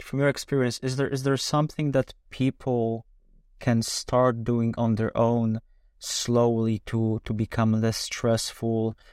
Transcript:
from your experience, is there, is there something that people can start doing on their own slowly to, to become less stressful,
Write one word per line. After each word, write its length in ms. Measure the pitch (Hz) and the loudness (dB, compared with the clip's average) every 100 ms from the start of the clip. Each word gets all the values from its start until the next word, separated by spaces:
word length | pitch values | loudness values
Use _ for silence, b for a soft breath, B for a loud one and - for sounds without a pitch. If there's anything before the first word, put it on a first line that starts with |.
from 160 | - 131 | -8 0
your 100 | 143 | 0
experience, 520 | 135 - 143 123 117 | 0 -2 0 0 -2
is 140 | 131 131 | -4 -4
there, 120 | 139 | -2
is 140 | 135 | -2
there 140 | 135 135 | 0 0
something 560 | - 151 151 - 147 | 0 0 0 -2 0
that 200 | 135 - - _ | 0 -2 -6 _
people 760 | - 131 - - 120 113 113 - _ _ _ _ - | -2 -2 -2 -2 0 0 -4 -8 _ _ _ _ -6
can 200 | - 117 | 0 2
start 600 | 113 - - 123 127 117 | 0 -6 -2 2 2 2
doing 300 | 113 120 117 113 | 0 0 0 0
on 200 | 117 107 | 0 2
their 200 | 113 - | 0 2
own 440 | 117 120 113 110 - _ _ _ | 2 2 0 -2 -6 _ _ _
slowly 800 | - - - 120 120 113 113 107 - | -8 -6 0 2 4 2 0 -2 -2
to, 340 | 113 113 110 | -2 0 0
to 80 | - | -4
become 480 | 107 107 - 110 110 | -4 -2 0 2 2
less 160 | 113 110 | 0 -2
stressful, 1000 | - - 120 113 - - 113 113 110 110 b | -6 -4 0 0 -2 -6 -4 -2 -2 -4 b